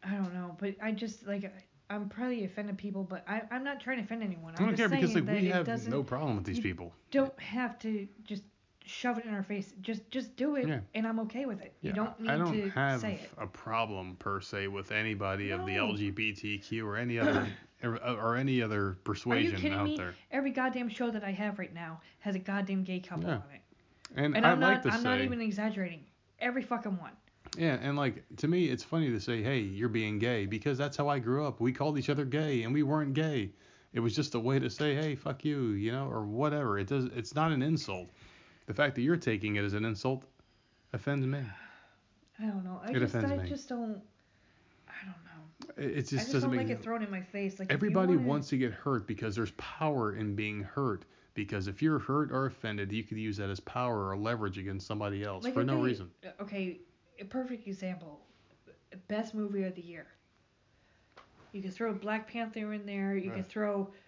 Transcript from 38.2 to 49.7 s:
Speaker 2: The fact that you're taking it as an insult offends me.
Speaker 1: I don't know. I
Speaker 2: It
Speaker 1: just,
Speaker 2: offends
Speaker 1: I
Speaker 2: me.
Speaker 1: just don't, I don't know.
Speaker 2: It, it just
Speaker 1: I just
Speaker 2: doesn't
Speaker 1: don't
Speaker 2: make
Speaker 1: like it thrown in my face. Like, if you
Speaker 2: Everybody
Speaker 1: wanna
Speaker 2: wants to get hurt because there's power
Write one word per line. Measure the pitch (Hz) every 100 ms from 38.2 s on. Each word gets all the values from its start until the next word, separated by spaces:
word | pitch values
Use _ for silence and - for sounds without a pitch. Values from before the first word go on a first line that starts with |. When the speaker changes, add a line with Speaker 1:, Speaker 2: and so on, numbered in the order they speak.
| - - - - -
Speaker 2:
The |
fact | 107 143 131
that |
you're | 131 170
taking | 131 110 104
it | 101
as | 101
an | 104
insult | 110 101 131 131 - _ _ _ _ _ _
offends | - - 143 131
me. | 139 117 92 - - - _ _ _ _ -
Speaker 1:
I | 214
don't | 196
know. | 180 185
I | 196
Speaker 2:
It | -
Speaker 1:
just, | -
Speaker 2:
offends | - 277
Speaker 1:
I | 277
Speaker 2:
me. | 92
Speaker 1:
just | 277 -
don't, | 247 226 202 - _ _ _ _ _ _ _ -
I | -
don't | 190 165 170 165 156 _ - -
know. |
Speaker 2:
It, | 139 143
it |
just | -
Speaker 1:
I | 139
just | 233
Speaker 2:
doesn't | 143 127
Speaker 1:
don't | 123
Speaker 2:
make | 110
Speaker 1:
like | 110
it |
thrown | 107 226
in | 208
my | 190
face. | 185 202 196 190
Like, | 190
if |
you | -
Speaker 2:
Everybody | 208 185 185 170
Speaker 1:
wanna | 123
Speaker 2:
wants | 147 139
to | 131
get | 123
hurt | 104 143 123 98
because | 107 110 104
there's | 107
power | - -